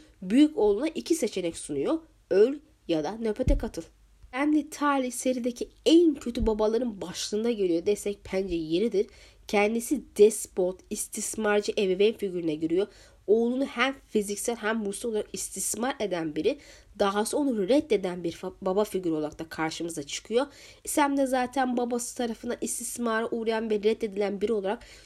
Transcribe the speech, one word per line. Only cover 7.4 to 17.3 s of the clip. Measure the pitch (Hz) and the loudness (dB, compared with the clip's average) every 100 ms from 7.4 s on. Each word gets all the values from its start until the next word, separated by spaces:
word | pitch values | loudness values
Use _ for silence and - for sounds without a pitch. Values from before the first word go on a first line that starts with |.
| 226 | 0
geliyor | 226 190 170 196 | 0 2 2 2
desek | 202 208 202 - | 0 -2 -6 -4
bence | 190 196 | -4 -2
yeridir. | 170 156 165 226 190 220 - - - - | -2 0 0 2 0 -2 -4 -20 -20 -2
Kendisi | 208 208 233 226 294 - - | 2 2 0 -2 -4 -2 6
despot, | 208 214 - - 180 185 - | 6 6 -8 -2 -2 -2 -10
istismarcı | 208 - - 208 - 208 208 208 214 | -10 -8 -8 -6 -2 2 2 0 -2
ebeveyn | 196 185 208 | 0 4 2
figürüne | 220 202 180 165 | 2 -4 -4 -4
giriyor. | 151 160 170 202 - - - - | -2 0 0 -2 -6 -20 -8 2
Oğlunu | 220 233 254 | 2 2 0
hem | 277 - 254 269 - | -2 0 -2 -2 -4
fiziksel | 214 196 202 - 233 | -2 -2 -4 -6 -4
hem | 214 226 202 | -2 -2 -4
ruhsal | 196 240 | -6 -4
olarak | 214 - | -4 -4
istismar | 190 - - - - 247 277 | -8 -10 -6 -6 -4 -4 -2
eden | 208 175 160 151 | -2 -2 -4 -2
biri, | 175 285 - - - 202 | -2 -2 -8 -20 -12 -2
dahası | 202 208 220 | 0 2 0